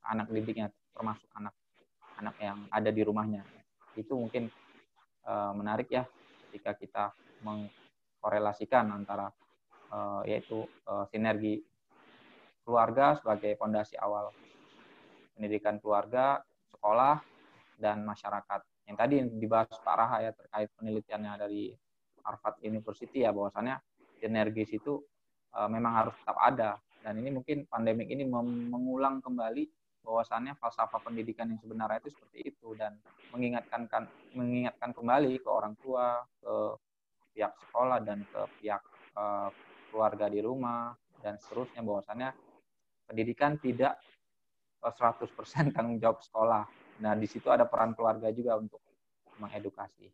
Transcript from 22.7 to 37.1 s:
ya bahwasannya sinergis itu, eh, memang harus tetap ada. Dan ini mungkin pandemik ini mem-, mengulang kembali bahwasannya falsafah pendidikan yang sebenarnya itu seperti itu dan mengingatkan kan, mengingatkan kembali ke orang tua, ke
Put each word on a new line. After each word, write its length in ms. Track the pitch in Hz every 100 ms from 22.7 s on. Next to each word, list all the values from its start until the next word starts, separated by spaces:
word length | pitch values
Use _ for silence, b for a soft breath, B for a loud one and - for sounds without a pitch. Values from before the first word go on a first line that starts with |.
| 107 107 101 120 135
ya 80 | 117
bahwasannya 460 | 101 101 104 113 135 _ _ _ _
sinergis 560 | 110 110 107 110 107
itu, 300 | 107 - 143 - _ _ _ _
eh, 160 | - 104
memang 240 | 113 117 117
harus 200 | 113 -
tetap 200 | - -
ada. 300 | 113 127 110 101 _ _
Dan 220 | 110 107
ini 80 | 127
mungkin 320 | 135 127 147 143
pandemik 440 | 117 113 113 113
ini 160 | 131 135
mem-, 420 | 123 120 120 120
mengulang 540 | 123 127 131 135 135
kembali 480 | 131 123 113 123 151 _ _ _
bahwasannya 540 | 113 113 113 113 127 143
falsafah 440 | 120 - 113 113
pendidikan 520 | 120 117 113 110 113
yang 80 | 113
sebenarnya 400 | 110 113 107 110
itu 100 | 147
seperti 280 | 147 _ - -
itu 200 | - -
dan 220 | 107 107 104 - - -
mengingatkan 560 | 123 123 120 - 117 117
kan, 180 | 113 110 - -
mengingatkan 580 | 127 123 123 123 - 120
kembali 440 | 123 117 131 143 127
ke 100 | -
orang 280 | 107 107 107
tua, 460 | 131 127 123 120 123 _
ke 160 | 110 107 107 110 _ _ _